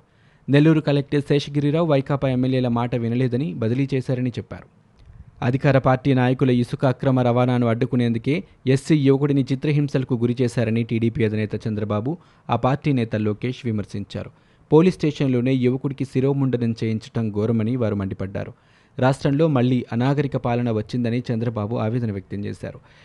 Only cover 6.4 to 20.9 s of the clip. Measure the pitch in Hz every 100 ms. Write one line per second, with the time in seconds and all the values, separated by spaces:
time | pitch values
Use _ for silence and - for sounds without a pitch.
6.4 | 135 123 120 - 139 123 139 127 123 120
7.4 | 123 123 120 113 127 127 120 117 127 143
8.4 | - _ 127 131 - 156 135 135 147 139
9.4 | 123 135 156 147 143 139 127 123 117 120
10.4 | 120 127 113 113 113 117 113 113 110 107
11.4 | 107 107 113 104 104 104 117 170 _ _
12.4 | - 120 131 143 156 135 113 107 107 104
13.4 | 123 127 120 107 95 104 95 101 95 _
14.4 | _ _ - 151 180 175 156 143 139 123
15.4 | 123 135 123 131 143 135 131 131 135 139
16.4 | 135 123 120 113 113 110 - 117 110 101
17.4 | 110 117 110 127 110 101 98 - 95 101
18.4 | 104 - _ _ _ - 127 139 151 139
19.4 | 165 135 123 127 - 117 127 143 139 131
20.4 | 127 120 120 107 107